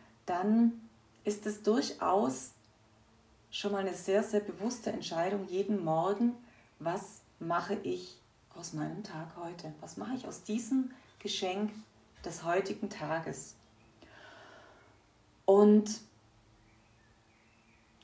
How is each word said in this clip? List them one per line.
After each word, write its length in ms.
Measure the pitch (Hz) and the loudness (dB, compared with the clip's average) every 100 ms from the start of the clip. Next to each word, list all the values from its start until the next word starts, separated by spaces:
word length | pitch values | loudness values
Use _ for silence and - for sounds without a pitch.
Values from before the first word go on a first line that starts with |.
| - - - | -20 -12 -4
dann 640 | 180 202 226 233 233 - - _ _ | 0 4 6 4 2 -8 -20 _ _
ist 220 | - 208 214 | -4 -4 -4
es 160 | 202 | -2
durchaus 920 | 208 240 - - 170 190 247 262 - - _ _ _ _ _ _ _ _ _ | 2 2 0 -2 0 2 2 -2 -8 -12 _ _ _ _ _ _ _ _ _
schon 220 | - 202 | -6 -2
mal 80 | 196 | -2
eine 120 | 190 | -2
sehr, 300 | 175 - 196 | -2 2 2
sehr 160 | 226 208 | 2 0
bewusste 520 | 202 170 220 254 - | 0 -4 -6 -4 -6
Entscheidung 560 | - - 165 180 202 185 | -6 -4 -2 0 -2 -2
jeden 360 | 185 196 202 | -2 0 0
Morgen, 500 | 165 160 180 208 240 240 - - - - | 2 2 2 2 0 0 -10 -20 -20 -8
was 420 | 160 190 - - - _ | -4 -4 -6 -12 -18 _
mache 380 | 165 170 175 214 | -2 -2 -2 -4
ich 360 | 175 180 180 - _ _ _ 170 | -4 -6 -8 -18 _ _ _ -14
aus 180 | 165 | -10
meinem 300 | 156 151 175 | -6 -6 -8
Tag 240 | 208 160 165 175 | -10 -12 -12 -12
heute? 340 | 170 175 156 - | -12 -10 -14 -14
Was 160 | - - | -14 -10
mache 180 | 214 262 | -8 -8
ich 120 | - | -8
aus 140 | - | -12
diesem 500 | - 214 - 262 254 - - - | -6 -4 0 0 0 -6 -20 -12
Geschenk 520 | 202 - 185 190 214 - - - - - 165 | -8 -4 -2 -2 -4 -6 -18 -20 -20 -14 -12
des 180 | 160 | -6
heutigen 460 | 165 180 190 202 202 | 0 0 0 -4 -6
Tages? 680 | - 151 165 160 - - - - _ - _ - - - - - - - - - - _ _ _ _ - | -6 -4 -4 -4 -10 -12 -20 -20 _ -20 _ -20 -20 -20 -20 -20 -20 -20 -20 -20 -20 _ _ _ _ 6
Und 560 | 196 208 214 208 - - _ _ _ - - _ _ _ _ _ _ _ _ _ _ _ _ _ _ | 10 10 10 6 -2 -12 _ _ _ -20 -20 _ _ _ _ _ _ _ _ _ _ _ _ _ _